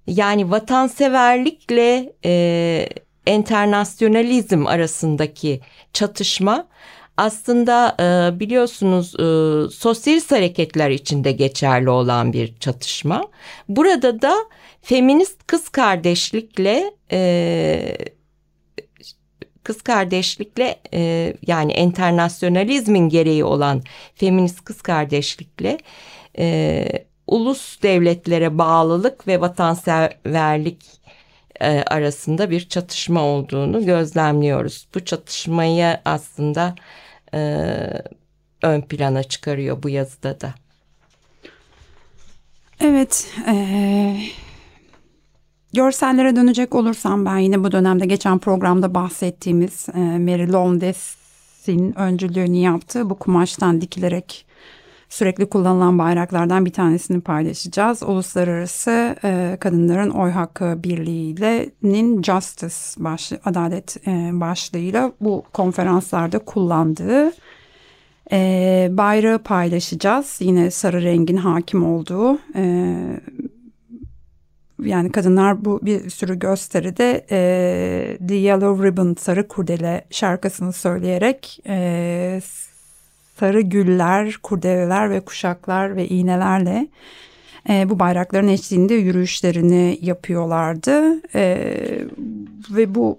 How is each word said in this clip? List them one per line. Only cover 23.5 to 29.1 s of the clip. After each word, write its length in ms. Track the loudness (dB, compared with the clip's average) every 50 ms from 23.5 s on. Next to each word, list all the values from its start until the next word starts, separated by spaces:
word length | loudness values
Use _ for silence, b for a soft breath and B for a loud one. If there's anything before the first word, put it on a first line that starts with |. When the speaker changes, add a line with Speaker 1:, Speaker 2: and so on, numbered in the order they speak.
| 0 0 2 0 0 -2 -4 B B B B B B
Speaker 1:
feminist 500 | -2 0 2 4 4 2 2 0 -6 -14
kız 180 | -18 -18 -10 -6
kardeşlikle, 960 | -4 -2 -2 -2 -2 -2 -2 -2 -4 -6 -10 -14 -20 _ -8 -6 -4 -4 -6 B B B B B B B B B B B -2
e, 480 | -2 0 0 0 0 0 0 -2 -2 -4 -4 -6 -8 _ _ _ _
ulus 560 | -2 0 0 2 0 -2 -4 -6 -14 -6 -2 2
devletlere 760 | 2 4 4 4 2 2 0 -2 -2 0 0 0 0 2 2
bağlılık 720 | 2 4 4 4 4 4 2 2 0 0